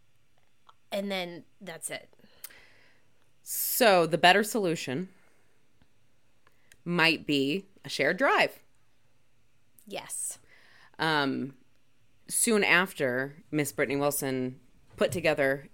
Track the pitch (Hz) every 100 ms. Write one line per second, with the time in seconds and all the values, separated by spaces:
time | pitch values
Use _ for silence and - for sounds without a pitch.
0 | - - - - - - - - - 202
1 | 202 190 175 170 - - 185 165 - 143
2 | - - - - - - - - - -
3 | - - - _ - - - - 233 185
4 | 160 165 175 190 214 233 185 160 - 131
5 | 190 - - - - _ - - - -
6 | - - - - - - - - 170 175
7 | 165 160 - 143 135 185 - - 139 -
8 | 143 185 277 403 156 - - - - -
9 | - - - - - - - - - 190
10 | - - - - - - - - - -
11 | 160 151 139 131 131 - - - _ -
12 | - - - - - 214 185 165 185 -
13 | 135 123 139 147 - 151 143 - 127 139
14 | 143 143 139 131 127 131 - _ - -
15 | 208 160 160 151 135 143 143